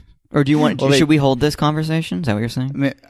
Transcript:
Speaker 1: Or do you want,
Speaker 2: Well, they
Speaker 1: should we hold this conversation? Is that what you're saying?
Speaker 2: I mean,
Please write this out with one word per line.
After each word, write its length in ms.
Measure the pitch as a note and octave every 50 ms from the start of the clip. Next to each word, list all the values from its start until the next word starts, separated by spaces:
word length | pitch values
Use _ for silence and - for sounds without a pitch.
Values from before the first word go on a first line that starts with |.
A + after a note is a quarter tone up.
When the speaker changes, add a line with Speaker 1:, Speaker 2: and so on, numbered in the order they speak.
| - _ _ _ _ _ -
Speaker 1:
Or 120 | D3 C#3+
do 80 | C3 D3+
you 80 | D3+
want, 200 | D3+ D3 - B2
Speaker 2:
Well, 100 | C3+ C3+
they 80 | C#3+ C3+
Speaker 1:
should 100 | C#3+ D3
we 80 | D#3
hold 240 | D3+ C#3 C#3 C3+ B2
this 160 | C#3+ D3+ D3+
conversation? 640 | - D3+ D3 D3+ D3+ D#3 D#3 D#3+ D#3+ D#3+ - F3+ F3+
Is 60 | F3
that 80 | B2 G#2
what 40 | G#2
you're 100 | A2+ A#2+
saying? 220 | - C3 C3 C3 C#3
Speaker 2:
I 60 | C3+
mean, 160 | C#3 C#3 - - _